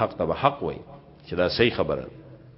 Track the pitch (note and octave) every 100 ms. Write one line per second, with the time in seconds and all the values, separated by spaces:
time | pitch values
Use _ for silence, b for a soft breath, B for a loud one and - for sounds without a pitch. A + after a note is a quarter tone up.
0 | A2 - E2 D#2+ C#3 C#3 E2 - - -
1 | - - - F2 F2+ - A#2 G#2 D#2 C#2
2 | A#1+ - - - -